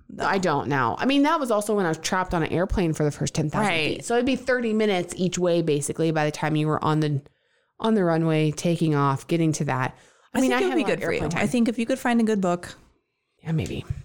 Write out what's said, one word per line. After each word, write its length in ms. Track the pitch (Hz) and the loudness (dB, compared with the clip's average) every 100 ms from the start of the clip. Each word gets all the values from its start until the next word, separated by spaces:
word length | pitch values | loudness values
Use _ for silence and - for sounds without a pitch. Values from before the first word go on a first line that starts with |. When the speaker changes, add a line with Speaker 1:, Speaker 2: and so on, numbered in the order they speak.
| - | -20
Speaker 1:
No, 160 | - | -6
I 140 | - 190 | -2 0
don't 300 | 180 143 110 | 0 0 0
now. 280 | 139 117 87 | 0 0 0
I 60 | |
mean, 180 | 247 277 | 0 2
that 140 | 294 330 | 2 2
was 120 | 254 | 0
also 260 | 208 208 208 | 0 0 0
when 80 | |
I 60 | 175 | 0
was 80 | 156 | -2
trapped 340 | - 190 185 | -2 -2 0
on 100 | 175 | -2
an 80 | 156 | 0
airplane 440 | 156 190 - 170 | 0 -2 0 0
for 100 | 156 | 0
the 60 | 151 | -2
first 240 | - 151 | 0 -4
ten 160 | - 151 | -2 -2
thousand 180 | 196 208 | 0 0
Speaker 2:
Right. 280 | 165 147 - | 0 0 -4
Speaker 1:
feet. 80 | - | -2
So 80 | |
it'd 100 | 240 247 | 0 2
be 100 | 247 | -2
thirty 360 | - 247 233 | 0 -2 0
minutes 420 | 214 214 185 175 - | 2 2 0 -2 -2
each 220 | 180 180 | -2 0
way, 220 | 175 170 | 2 2
basically, 480 | 165 147 143 160 165 | 2 0 -2 -2 0
by 120 | 160 | 2
the 60 | 151 | 0
time 240 | - 151 156 | -2 -2 0
you 100 | 151 | 0
were 160 | 156 | 0
on 180 | - 151 | 0 2
the, 200 | 151 143 - _ _ _ _ _ | 0 -2 -6 _ _ _ _ _
on 160 | 220 | 0
the 80 | 220 | 2
runway, 460 | 175 165 165 156 156 | 4 2 2 2 2
taking 420 | 151 175 165 160 | 0 -2 0 2
off, 320 | 147 139 135 - | 2 2 0 -2
getting 260 | 170 160 | 0 2
to 120 | 151 143 | 0 -2
that. 300 | 131 127 - - _ _ | -2 -4 -6 -20 _ _
I 60 | 233 | 0
Speaker 2:
I 20 | |
Speaker 1:
mean, 100 | 262 | 2
Speaker 2:
think 120 | 247 | 2
Speaker 1:
I 20 | |
Speaker 2:
it 40 | 370 | 0
would 20 | |
Speaker 1:
had 60 | 359 | 0
Speaker 2:
be 60 | |
Speaker 1:
a 20 | 220 | 0
lot 60 | |
of 40 | 170 | -2
Speaker 2:
good 40 | - | -2
for 60 | |
you. 80 | 90 | -2
Speaker 1:
airplane 140 | 156 170 | -2 -2
Speaker 2:
I 20 | |
Speaker 1:
time. 60 | 208 | 0
Speaker 2:
think 200 | 247 233 | 2 0
if 100 | 233 | 0
you 60 | 226 | -2
could 120 | 262 | -2
find 220 | 254 233 | 0 2
a 40 | |
good 160 | 220 214 | 2 2
book. 360 | 185 175 - - _ _ _ _ _ _ | 0 -2 -4 -18 _ _ _ _ _ _
Speaker 1:
Yeah, 80 | - | -4
maybe. 320 | 160 - - - - | -2 -2 -6 -6 -10